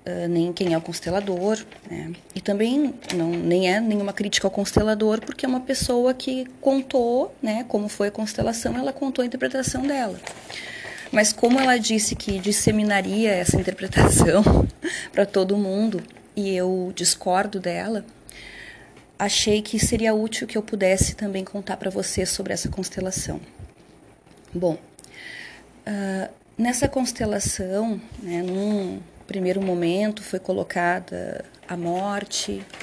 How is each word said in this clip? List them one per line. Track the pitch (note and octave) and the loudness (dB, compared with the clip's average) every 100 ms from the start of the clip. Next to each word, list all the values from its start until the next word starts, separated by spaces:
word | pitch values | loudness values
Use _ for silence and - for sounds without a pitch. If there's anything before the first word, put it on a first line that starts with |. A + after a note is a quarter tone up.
| F3+ | -8
ah, | F3 F3 | -4 0
nem | E3+ F3 | 2 2
quem | E3+ F3+ | 0 2
é | E3 | 2
o | |
constelador, | E3 E3 E3+ F#3+ G3 F3 G3+ A3 - - G#3 | 0 -6 -2 -2 0 0 2 0 -4 -18 -10
né? | E3 D#3+ E3+ - F#3 | -10 -8 -12 -10 -6
E | |
também | G#3 G3+ A3+ C#4 C#4 - - F3+ | -2 2 2 2 0 -2 -4 0
não, | E3 | 0
nem | E3+ E3+ F3+ F#3 | 0 2 4 4
é | G3+ | 2
nenhuma | A3+ G#3 G3+ | 2 0 0
crítica | - G#3 - G3 | -2 -4 0 -2
ao | |
constelador, | G3+ G3 G#3 G#3+ G#3+ G#3+ A3 | 0 0 2 2 2 2 0
porque | - - | -4 -6
é | C4 | -2
uma | B3+ | -2
pessoa | B3+ C4 - A#3+ B3+ | -2 -4 0 2 2
que | B3+ C4+ C4 B3+ - | 2 -2 -4 -6 0
contou, | C#4 C4+ C4 C4 A#3+ B3 F#4 - | 2 2 2 2 4 2 0 -2
né, | A3 A3 A#3+ | -2 -2 0
como | G#3 G#3 | -2 -2
foi | - G3+ | -2 -2
a | |
constelação, | G#3+ G#3+ - A3+ A3+ A#3+ A#3+ | -2 -6 -2 -2 -2 -2 -2
ela | C4+ | -4
contou | C4+ C4+ B3+ | -2 -4 0
a | B3 | -2
interpretação | B3 C4 C4 B3+ B3+ | 0 -2 -2 -2 -2
dela. | C#4 C#4 A3 F3+ - - - - - - - - - | -2 -2 -2 -6 -12 -16 -14 -14 -12 -12 -12 -14 0
Mas | A3 G#3+ | 4 4
como | - A#3+ C4 | 4 6 6
ela | C4 B3 | 6 4
disse | G#3+ A3 G#3+ - | 4 2 2 -2
que | - F#3+ | -2 -2
disseminaria | G3 G3+ - G#3+ G#3 G3+ F#3 G3+ A3+ | 0 4 4 4 4 2 2 2 2
essa | F3+ - - | 4 2 2
interpretação | F#3 F#3 F#3+ - - - E3 F#3 G#3 - - - | 0 -4 0 6 6 8 6 8 8 6 4 0
<laughs> | F4 - - | -6 -6 -4
pra | - - | 0 2
todo | G3 F#3+ G3+ | 2 2 2
mundo, | G3 G3 A3 F#3 E3 - - G#3 | 2 2 0 -2 -8 -18 -10 -4
e | G3 F#3 | -2 0
eu | F#3 F#3 F3+ - | 0 0 -2 -2
discordo | F3+ - F#3+ F#3 G#3 F#3+ | -2 0 0 0 0 -4
dela, | F3+ E3+ G3 A#3 A3+ - - - - - - - - - - - | -4 -4 -4 -6 -8 -20 -20 -20 -18 -18 -18 -20 -20 -20 -18 -4
achei | G3+ - A3 G#3+ | 0 2 4 2
que | G#3+ A3 | 2 0
seria | - A3 A3 | 2 2 2
útil | G#3+ A3 - A3 | 2 0 -4 -4
que | A3 | -4
eu | |
pudesse | G#3+ G3+ F#3 F#3+ - - | -4 0 2 4 0 -2
também | G#3 F#3+ | -4 -4
contar | F#3+ G3+ F#3+ F#3+ | -6 -8 -6 -6
pra | F#3+ | -4
vocês | G3 F#3+ - F#3 | -4 -4 -2 -2
sobre | - G3 | -2 -4
essa | F#3+ - | -4 -4
constelação. | - F#3 F#3+ F#3 - - G#2 - - - - - - - - _ - - | -4 -6 -4 -4 -4 -6 -8 -10 -18 -20 -20 -20 -20 -20 -20 _ -20 -10
Bom, | F3 F3 D#3 - - - - - - - - - - | -2 0 0 -8 -20 -20 -18 -16 -16 -16 -20 -20 -16
ah, | - G3+ G3 F#3+ F#3+ - _ - | -8 -4 -4 -4 -6 -12 _ -2
nessa | A#3+ B3 C#4 | 0 2 0
constelação, | C4+ B3 - G#3+ G#3 - - F#3 G3 A3+ G3 - - | 0 -2 -2 -2 -2 -2 -4 -2 -2 -2 -4 -8 -12
né, | F#3 F3 | -6 -4
num | F3+ F#3+ G#3 G#3 F#3 G3 F3 - - | -2 -2 0 0 -2 -8 -12 -20 -8
primeiro | G3 F3+ F#3+ | -2 0 0
momento | F#3+ F3 E3+ F#3 G#3+ G#3+ | 0 0 2 2 0 -2
foi | - F#3 | -6 -6
colocada | F#3+ F#3+ - F3+ F3 F3+ F3+ F3 - - - - - | -2 -2 -2 0 0 0 -4 -8 -8 -8 -12 -16 -10
a | F3 | -6
morte, | E3+ F3+ G3+ G3+ G3+ - - G3 G3 - | -2 -2 -2 -4 -4 -6 -4 -8 -10 -4